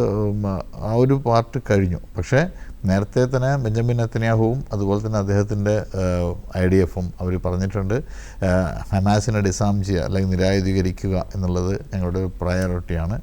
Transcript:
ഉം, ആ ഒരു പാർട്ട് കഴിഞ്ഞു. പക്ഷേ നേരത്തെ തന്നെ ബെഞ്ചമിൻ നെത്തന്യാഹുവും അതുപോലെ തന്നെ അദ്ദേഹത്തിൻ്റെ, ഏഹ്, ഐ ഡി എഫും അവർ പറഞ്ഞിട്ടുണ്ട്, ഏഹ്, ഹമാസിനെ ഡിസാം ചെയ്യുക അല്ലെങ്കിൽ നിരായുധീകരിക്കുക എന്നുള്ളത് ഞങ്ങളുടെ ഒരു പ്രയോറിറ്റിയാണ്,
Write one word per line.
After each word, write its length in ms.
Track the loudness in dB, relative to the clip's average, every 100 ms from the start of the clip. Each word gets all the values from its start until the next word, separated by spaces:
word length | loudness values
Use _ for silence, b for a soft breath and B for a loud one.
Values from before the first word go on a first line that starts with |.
| 2 0
ഉം, 240 | 0 0 -2 -4 -6 -8 -2
ആ 40 | 2
ഒരു 140 | 4 4 2
പാർട്ട് 320 | 2 2 -2 2
കഴിഞ്ഞു. 300 | 2 2 0 -6 -8
പക്ഷേ 260 | 0 2 2 -2 B -6 0
നേരത്തെ 320 | 2 2 0 0
തന്നെ 140 | 2 0 0
ബെഞ്ചമിൻ 340 | 0 0 0 0
നെത്തന്യാഹുവും 580 | 0 0 2 4 2 0 -4
അതുപോലെ 260 | -2 0 0 0
തന്നെ 120 | -2
അദ്ദേഹത്തിൻ്റെ, 560 | 2 2 2 0 2 0 0 -2
ഏഹ്, 280 | 0 0 0 -4 -6 0
ഐ 60 | 4
ഡി 60 | 4
എഫും 220 | 4 0 -6 -4
അവർ 120 | -4 -2
പറഞ്ഞിട്ടുണ്ട്, 500 | -2 -2 -2 -2 -2 -2 -4 B B B 2
ഏഹ്, 200 | 2 2 -4 -2
ഹമാസിനെ 480 | 0 4 2 2 2 2
ഡിസാം 360 | 2 0 0 0
ചെയ്യുക 180 | 0 0
അല്ലെങ്കിൽ 240 | 0 0
നിരായുധീകരിക്കുക 800 | 2 2 2 2 2 0 -2 -2 -2 -2
എന്നുള്ളത് 380 | -4 -2 0 0 -4 -6
ഞങ്ങളുടെ 280 | -4 -2 -2
ഒരു 80 | -4 -2
പ്രയോറിറ്റിയാണ്, 760 | -2 0 0 -2 -4 -4 -2 -4